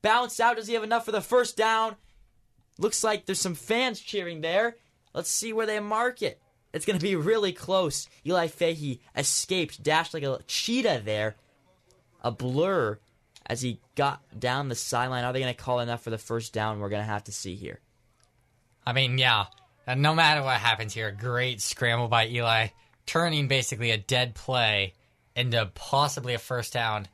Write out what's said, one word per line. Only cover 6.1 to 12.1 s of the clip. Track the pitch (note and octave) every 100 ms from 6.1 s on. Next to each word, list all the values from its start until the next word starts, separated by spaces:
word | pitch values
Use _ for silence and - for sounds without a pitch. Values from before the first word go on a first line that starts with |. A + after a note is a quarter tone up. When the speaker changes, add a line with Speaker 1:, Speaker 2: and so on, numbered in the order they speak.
| B3
Speaker 1:
it. | F3+ - _ _ _
It's | D#3+ F3
gonna | F#3
be | F3
really | F#3 D#3 A3+ G3+
close. | F3+ - F#3+ E3+ - - -
Eli | C#3+ F3+ E3
Fahey | - E3+ E3 D3 B2 -
escaped, | - C#3+ - - F#3 D3+ -
dashed | D3 D#3 E3
like | D#3+
a | C#3 C3 -
cheetah | - - A#3+ A3 C#3
there. | G#2 G#2+ G#2+ G#2+ _ _ _ _ _ _ _